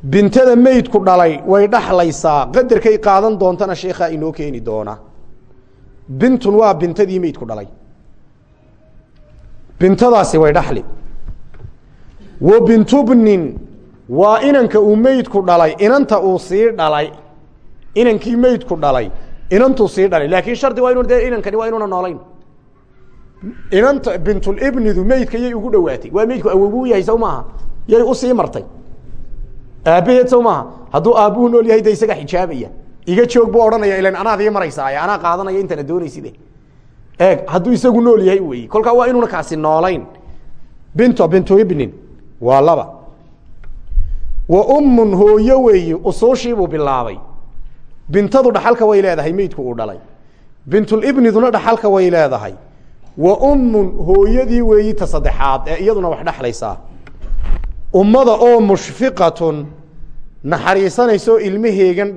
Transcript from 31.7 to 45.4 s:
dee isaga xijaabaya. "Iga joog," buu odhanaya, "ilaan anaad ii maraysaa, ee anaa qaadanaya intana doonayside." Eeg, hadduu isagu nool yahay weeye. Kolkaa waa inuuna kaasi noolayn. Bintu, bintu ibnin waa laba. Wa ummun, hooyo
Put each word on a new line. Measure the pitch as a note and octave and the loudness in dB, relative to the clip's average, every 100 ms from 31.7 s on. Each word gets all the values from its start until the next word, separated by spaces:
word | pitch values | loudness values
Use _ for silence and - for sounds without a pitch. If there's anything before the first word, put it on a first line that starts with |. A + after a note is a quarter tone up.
| A3 | 2
dee | G#3+ | 2
isaga | G#3 A3 | 0 -2
xijaabaya. | D#3+ C#3+ F3+ F3+ C3+ - - - - - | -4 -4 -4 -4 -6 -12 -14 -20 -16 -2
"Iga | F3+ A#3+ | 2 2
joog," | A#3+ A3+ | 2 2
buu | G#3+ A3 | 4 2
odhanaya, | A3 G#3 F#3+ | 2 -2 0
"ilaan | F#3+ F#3 | -2 -2
anaad | G#3 G3+ | -4 0
ii | G#3+ | 0
maraysaa, | G3+ E3 C#3 C3+ | -2 -4 -6 -6
ee | C#3 | -4
anaa | E3+ G#3 | -4 -2
qaadanaya | F3 F3 F#3+ F#3+ | -2 -4 -4 -4
intana | F#3+ D#3 C#3+ | -4 -6 -6
doonayside." | F3 D#3+ D#3 C#3 - - - _ _ - - - - | -6 -6 -12 -18 -20 -20 -20 _ _ -20 -20 -20 0
Eeg, | F3+ F#3 - | 2 2 -2
hadduu | F3+ F3+ | -4 0
isagu | A#3 B3 A#3 | 0 2 2
nool | A#3 A3 F#3+ | 4 4 4
yahay | G3 | 0
weeye. | F3 B2 A2+ | -2 -8 -6
Kolkaa | G#3+ A3+ | -2 0
waa | A#3+ A#3+ | 2 2
inuuna | B3 A3+ | 0 -2
kaasi | F#3 D3+ D#3 | -4 -8 -4
noolayn. | D#3 D#3 F3+ E3+ - - - - - - - - - | 0 0 0 -4 -10 -20 -20 -18 -16 -16 -18 -20 -10
Bintu, | - B3 A#3+ E3+ | 0 2 2 2
bintu | F#3 - G3 | 2 2 2
ibnin | G#3+ D#3+ A#2+ - - - - - | 2 -2 -6 -8 -20 -20 -20 -6
waa | A#2 C3+ | 2 4
laba. | D3 D3+ - - - - - - - - - - - - - - - - - | 4 2 -4 -16 -20 -20 -20 -20 -20 -16 -14 -14 -2 0 0 -2 -2 -2 0
Wa | F3 - C#4+ | 0 2 2
ummun, | C#4+ A#3+ A3 | 4 4 2
hooyo | F#3 G#3 G#3+ | 4 4 4